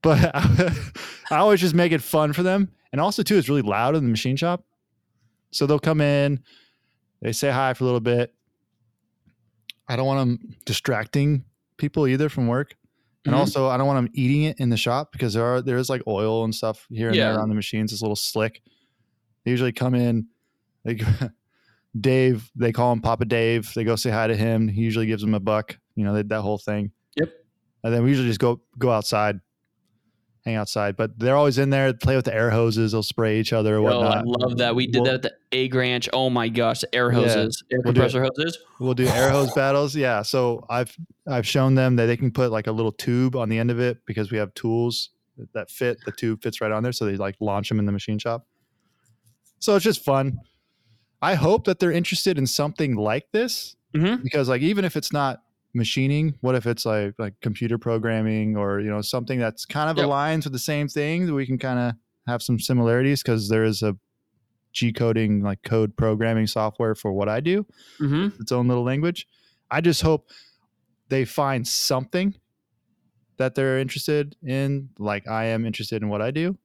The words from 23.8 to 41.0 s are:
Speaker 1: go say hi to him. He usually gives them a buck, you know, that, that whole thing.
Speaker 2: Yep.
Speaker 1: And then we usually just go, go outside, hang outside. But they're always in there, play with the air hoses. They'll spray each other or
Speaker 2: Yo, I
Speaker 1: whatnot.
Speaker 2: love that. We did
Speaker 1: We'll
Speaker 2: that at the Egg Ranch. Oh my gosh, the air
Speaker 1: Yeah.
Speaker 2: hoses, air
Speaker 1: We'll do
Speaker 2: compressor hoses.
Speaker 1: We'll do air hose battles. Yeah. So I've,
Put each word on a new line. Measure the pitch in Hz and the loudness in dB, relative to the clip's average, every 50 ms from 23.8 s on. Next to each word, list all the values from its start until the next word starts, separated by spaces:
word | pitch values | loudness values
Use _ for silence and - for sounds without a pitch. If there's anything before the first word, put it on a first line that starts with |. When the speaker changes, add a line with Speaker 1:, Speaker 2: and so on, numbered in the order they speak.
| 113 | 0
Speaker 1:
go | 110 117 | 0 0
say | 107 - 127 | 0 0 -2
hi | 110 110 113 110 | 0 0 0 0
to | 113 | 0
him. | 104 110 113 113 110 113 110 | 0 0 0 2 0 0 0
He | 101 104 113 | 0 0 -2
usually | 113 110 117 113 | 0 0 0 0
gives | 107 110 101 104 | -2 -2 -2 0
them | 107 110 | 0 0
a | 104 | 0
buck, | 95 107 107 107 110 - - _ _ _ _ | 0 0 -2 -2 -2 -6 -14 _ _ _ _
you | - 104 | -4 -2
know, | 101 101 | 0 0
that, | 104 104 104 | -2 -2 -2
that | 107 110 104 | -4 -4 -2
whole | 98 104 98 | -4 -4 -4
thing. | - - 104 104 101 101 _ _ _ _ _ | -4 -4 -4 -4 -4 -6 _ _ _ _ _
Speaker 2:
Yep. | 143 156 165 - - _ _ _ _ _ _ _ _ - | -4 -4 -4 -6 -20 _ _ _ _ _ _ _ _ -4
Speaker 1:
And | 117 117 | -2 0
then | 117 117 | 2 2
we | 127 | 2
usually | 143 135 127 120 | 2 2 2 0
just | 110 92 | 0 2
go, | 127 120 117 120 _ _ _ 123 | 0 0 0 -2 _ _ _ -2
go | 127 127 117 | 0 0 2
outside, | 107 101 - - 107 107 104 101 95 _ _ _ _ _ _ _ _ _ _ _ _ _ _ _ _ _ _ _ _ _ | 0 0 0 0 0 0 0 -2 -4 _ _ _ _ _ _ _ _ _ _ _ _ _ _ _ _ _ _ _ _ _
hang | 120 113 | -4 -4
outside. | 110 104 - - 107 104 101 98 | -4 -4 -4 -4 -2 -2 -2 -2
But | - 110 113 - 113 | -2 -4 -6 -4 -2
they're | 113 123 135 | 0 2 4
always | 143 147 143 127 127 | 4 4 4 4 2
in | 139 139 | 2 2
there, | 139 135 135 135 123 | 2 2 2 2 0
play | 113 - 131 135 | 0 0 2 2
with | 131 127 | 2 0
the | 127 - | 0 0
air | 110 113 120 | 0 2 2
hoses. | 107 113 117 113 107 110 113 107 104 | 4 4 2 2 2 2 0 0 0
They'll | 113 104 | -2 -2
spray | - - - 113 110 107 110 | -4 -2 -2 0 2 2 0
each | 110 - 117 | 0 0 0
other | 113 107 107 107 | 0 2 2 2
or | 107 107 | 4 4
Speaker 2:
Yo, | 107 123 120 113 104 | 4 4 2 2 2
I | 107 | 2
Speaker 1:
whatnot. | 104 110 | 0 0
Speaker 2:
love | 120 120 120 123 127 120 120 | -2 0 0 0 0 0 0
that. | 123 117 117 | 0 0 2
We | 123 127 | 0 0
did | 123 120 123 | 0 2 2
Speaker 1:
We'll | 120 | 2
Speaker 2:
that | 131 131 | 2 0
at | 127 123 | 0 -4
the | 117 - _ _ _ - | -6 -8 _ _ _ -2
Egg | 127 131 131 127 | -2 -2 0 0
Ranch. | 131 127 123 123 123 120 - - | 0 0 2 0 -2 -2 -2 -2
Oh | 127 131 131 | 0 0 2
my | 123 120 117 117 | 2 0 0 0
gosh, | 113 120 117 113 113 113 | 0 0 0 0 0 -2
the | - - - | -6 -4 0
air | 127 123 120 | 0 2 2
Speaker 1:
Yeah. | 120 | 4
Speaker 2:
hoses, | 120 113 120 113 107 110 113 117 - - _ | 4 4 4 4 2 0 -2 -4 -8 -8 _
air | 131 127 123 | -4 -2 0
Speaker 1:
We'll | 123 123 | 2 4
do | 127 131 | 4 4
Speaker 2:
compressor | 123 117 127 131 | 4 2 0 0
hoses. | 135 127 139 156 170 165 - - _ _ _ | 0 -2 -2 -4 -6 -6 -10 -16 _ _ _
Speaker 1:
We'll | 123 131 127 | -2 -2 0
do | 120 127 123 | 2 2 2
air | 123 120 131 135 | 4 4 4 4
hose | 135 143 139 127 - | 4 2 2 2 2
battles. | 143 135 135 139 143 147 147 135 | 0 2 2 2 2 0 0 -2
Yeah. | 151 135 127 120 104 107 | 0 0 0 0 0 -2
So | - - 135 123 120 117 110 - - | 0 0 0 0 0 -2 -4 -6 -6
I've, | 117 123 127 - - - | -4 -4 -4 -4 -8 -18